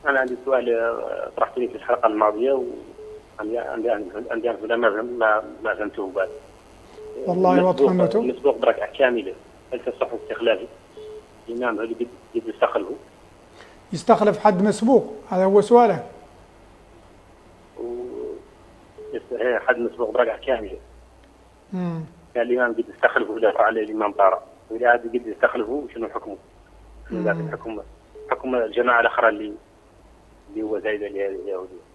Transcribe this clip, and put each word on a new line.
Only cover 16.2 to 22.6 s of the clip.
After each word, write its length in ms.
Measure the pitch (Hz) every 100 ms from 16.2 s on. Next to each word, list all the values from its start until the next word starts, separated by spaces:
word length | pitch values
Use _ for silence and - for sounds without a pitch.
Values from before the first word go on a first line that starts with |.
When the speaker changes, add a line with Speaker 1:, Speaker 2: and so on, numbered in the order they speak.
| - - - - - - - - - - - - - - - -
Speaker 1:
و-، 560 | 120 120 123 117 - - - - - - - - -
يست-، 280 | 117 - 120
إيه، 180 | 123 113
حد 200 | - 123
مسبوق 320 | 117 - 110
بركعة 280 | 117 117 107 -
كاملة. 320 | 120 101 95 - - - - - - - _ _
Speaker 2:
مم. 280 | 185 175 165 156 - -
Speaker 1:
كان 120 | 123 120
الإمام 260 | 123